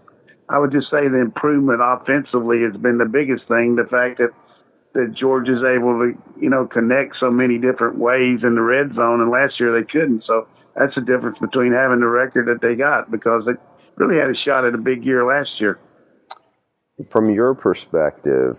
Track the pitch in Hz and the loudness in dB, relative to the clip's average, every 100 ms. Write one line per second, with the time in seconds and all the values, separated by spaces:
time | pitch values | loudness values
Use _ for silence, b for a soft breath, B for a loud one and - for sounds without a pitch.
0 | _ _ b b - 143 143 139 - 151 | _ _ b b -4 0 2 0 0 0
1 | 139 131 117 - 147 143 135 120 123 123 | 2 2 0 -2 0 2 2 2 2 0
2 | 139 143 - 123 117 117 117 101 120 120 | 0 -2 0 -2 0 0 0 0 0 0
3 | 113 135 135 120 - 117 120 120 110 123 | 0 0 -2 -4 -2 0 2 0 0 0
4 | 123 123 120 - b b b _ _ 135 | -2 0 -4 -4 b b b _ _ -4
5 | 117 110 131 131 123 120 131 127 123 117 | -4 -2 0 0 0 0 2 2 2 0
6 | 120 - - - 143 135 120 120 117 131 | 0 -4 -16 -4 0 0 0 -2 0 0
7 | 135 - 127 123 127 120 127 127 117 - | -2 -4 0 2 0 0 0 0 -2 0
8 | 120 131 127 120 120 117 113 135 143 117 | 0 2 0 0 0 0 2 0 0 -2
9 | 117 120 117 123 139 - 120 113 110 151 | 0 2 0 0 -2 0 0 0 -2 -2
10 | 151 113 - 113 - b b - 139 139 | 0 -2 0 -2 -2 b b -2 -2 0
11 | 123 127 117 - 123 131 123 123 131 120 | -2 -2 -2 -6 -4 0 2 2 2 2
12 | 117 120 131 131 120 117 117 117 143 123 | 2 2 0 0 0 0 0 0 0 -2
13 | - 110 117 113 113 - - b b - | -4 -4 0 0 -2 -6 -8 b b -2
14 | - 160 135 135 143 131 123 117 123 123 | 0 2 0 -2 -2 0 0 -2 -4 -4
15 | 127 127 123 143 135 - 104 - _ _ | 0 0 2 0 -4 -4 -4 -4 _ _
16 | _ _ _ - _ _ _ _ _ - | _ _ _ -20 _ _ _ _ _ -18
17 | - 113 110 104 123 131 101 90 - 82 | -2 0 2 2 0 0 0 -2 -2 -2
18 | 76 - 73 65 64 | -2 -2 -2 0 0